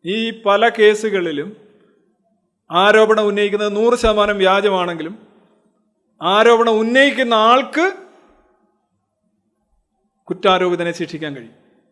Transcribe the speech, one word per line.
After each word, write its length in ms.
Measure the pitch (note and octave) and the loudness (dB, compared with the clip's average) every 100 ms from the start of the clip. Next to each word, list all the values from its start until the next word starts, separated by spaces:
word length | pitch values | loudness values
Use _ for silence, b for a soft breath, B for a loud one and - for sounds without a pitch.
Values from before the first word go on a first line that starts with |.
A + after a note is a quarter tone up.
ഈ 380 | E3 G#3+ A3+ A3+ | -10 -6 -6 -4
പല 260 | G#3 G3+ A3+ | 0 2 2
കേസുകളിലും 880 | A3+ G#3+ G#3+ A3 G3 E3+ D3 E3 G#3+ _ _ _ _ _ _ _ _ _ _ - | 4 4 2 -2 -4 -4 -6 -8 -14 _ _ _ _ _ _ _ _ _ _ -6
ആരോപണം 520 | E3 G3 G#3+ A3 G#3+ | 0 4 4 4 2
ഉന്നയിക്കുന്നത് 540 | G#3 G3+ G#3 G3+ G#3 G3+ | 0 0 -2 -2 -4 -2
നൂറ് 220 | A3+ A#3+ | 0 0
ശതമാനം 400 | A#3 G#3 G#3 G3+ | 0 0 0 0
വ്യാജമാണെങ്കിലും 760 | F#3+ G3 G#3 F#3+ F3 E3+ D#3+ G#3 _ _ _ _ _ _ _ _ _ _ | 2 2 0 -2 -4 -8 -12 -14 _ _ _ _ _ _ _ _ _ _
ആരോപണം 500 | E3 G3+ A3 A#3 A#3 | -2 2 4 4 2
ഉന്നയിക്കുന്ന 600 | A3 A3+ B3+ C#4 A3+ B3+ | 0 0 2 2 0 0
ആൾക്ക് 580 | A3+ A3 B3 C4+ D4 F4+ F#4+ - _ _ _ _ _ _ _ _ _ _ _ _ _ _ _ _ _ _ _ _ _ - | 2 4 2 0 -2 -2 -4 -14 _ _ _ _ _ _ _ _ _ _ _ _ _ _ _ _ _ _ _ _ _ -14
കുറ്റാരോപിതനെ 640 | F#3 G3+ F#3 F3+ F3 E3+ | -4 0 0 0 -4 -6
ശിക്ഷിക്കാൻ 440 | E3+ E3+ D#3 D#3 C#3 | -8 -10 -10 -12 -14
കഴിയും. 200 | A2+ _ _ _ _ | -18 _ _ _ _